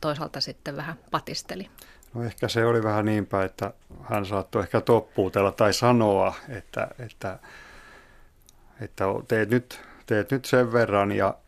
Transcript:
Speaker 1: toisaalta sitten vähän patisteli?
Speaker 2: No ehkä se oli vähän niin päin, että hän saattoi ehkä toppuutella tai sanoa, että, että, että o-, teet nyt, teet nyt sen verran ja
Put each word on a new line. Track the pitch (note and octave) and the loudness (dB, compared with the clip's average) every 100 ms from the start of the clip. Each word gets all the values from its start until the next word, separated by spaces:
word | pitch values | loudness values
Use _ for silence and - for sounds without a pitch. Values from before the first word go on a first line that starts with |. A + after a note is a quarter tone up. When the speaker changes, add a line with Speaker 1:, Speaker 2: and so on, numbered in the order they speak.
Speaker 1:
toisaalta | D#3 D3 D3+ C#3 | -6 -4 -8 -8
sitten | - - - C#3+ | -8 -8 -12 -10
vähän | D3 D#3+ - | -10 -12 -8
patisteli? | D#3 - - - F3+ G3 - - - - | -8 -6 -12 -10 -12 -12 -18 -20 -20 -14
Speaker 2:
No | A#2 | -8
ehkä | A#2 - A#2+ | -8 -4 -2
se | A#2 A#2 | 2 2
oli | A#2 | 2
vähän | A2 G#2+ G#2+ | 2 0 2
niin | G#2+ G2 | 0 0
päin, | G2 F#2+ | -2 -2
että | - G2+ - _ - | -4 -10 -10 _ -20
hän | - A2 G2 | -6 -4 -2
saattoi | G2+ - A2 | -4 -2 -4
ehkä | F#2 A2+ | 0 -2
toppuutella | - A2+ - - F#2 G2+ G2 | 4 2 2 -2 0 2 2
tai | - G#2+ | 4 2
sanoa, | F#2 A#2+ A#2+ G#2+ G2 F#2+ - - | 4 4 4 4 4 2 -2 -12
että, | A2 - - - - | -14 -10 -8 -8 -8
että, | A#2 - G2 F#2 - - - - - - - - - _ _ _ - - | -16 -12 -12 -12 -18 -20 -20 -20 -20 -20 -20 -20 -20 _ _ _ -20 -14
että | G#2+ - F#2+ | -14 -4 -2
o-, | A2 - | -2 -2
teet | A2 G#2 | 0 2
nyt, | B2 - - - - - | 0 -2 -18 -20 -20 -2
teet | G#2+ G2+ | -2 0
nyt | C3+ - | -4 2
sen | B2+ A#2+ | 2 4
verran | A#2 G#2+ G2+ G2+ | 2 4 4 2
ja | G2+ F#2+ - | 2 0 -2